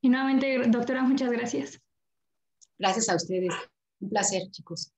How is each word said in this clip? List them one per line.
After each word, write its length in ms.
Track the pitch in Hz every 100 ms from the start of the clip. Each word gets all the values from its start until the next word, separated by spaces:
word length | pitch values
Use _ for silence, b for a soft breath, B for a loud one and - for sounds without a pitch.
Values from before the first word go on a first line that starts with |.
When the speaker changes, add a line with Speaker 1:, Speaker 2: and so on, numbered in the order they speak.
Speaker 1:
Y 80 | 262
nuevamente, 600 | 254 269 269 269 262 240
doctora, 340 | 233 240 262
muchas 300 | 262 277 254
gracias. 500 | 233 240 277 277 - _ _ _ _ _ _ _ _ - _
Speaker 2:
Gracias 300 | 196 190 220
a 80 | 175
ustedes. 360 | 170 185 185 170 - _ _ _
Un 120 | 196
placer, 380 | 214 185 190 190
chicos. 400 | - - 165 -